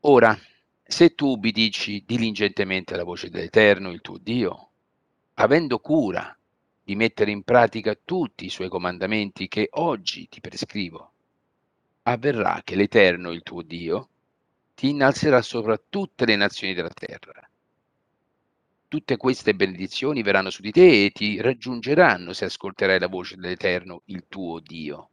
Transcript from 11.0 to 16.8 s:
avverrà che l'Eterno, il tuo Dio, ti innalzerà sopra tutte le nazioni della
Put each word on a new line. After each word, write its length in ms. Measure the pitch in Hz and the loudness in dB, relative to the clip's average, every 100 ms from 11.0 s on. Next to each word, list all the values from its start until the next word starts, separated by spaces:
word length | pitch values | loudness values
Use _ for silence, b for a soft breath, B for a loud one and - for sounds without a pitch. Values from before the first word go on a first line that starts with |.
| - _ _ _ _ _ _ _ _ _ | -20 _ _ _ _ _ _ _ _ _
avverrà 580 | - 120 135 120 95 82 | -4 -2 -2 0 -2 -2
che 140 | - 92 | -4 -2
l'Eterno, 560 | 101 117 95 87 90 | 2 6 6 4 -6
il 100 | 85 | -10
tuo 200 | - 87 | -12 -14
Dio, 460 | 82 85 82 92 127 _ _ _ _ _ _ | -12 -10 -6 -6 -6 _ _ _ _ _ _
ti 160 | _ 131 | _ -4
innalzerà 500 | 147 135 139 156 127 | 2 2 2 4 2
sopra 400 | 113 120 110 110 _ | 2 -6 -2 -2 _
tutte 380 | 202 196 - 117 | -8 -8 -2 0
le 100 | 104 | 2
nazioni 380 | 101 - 95 | 0 -2 -8
della 160 | 90 | -6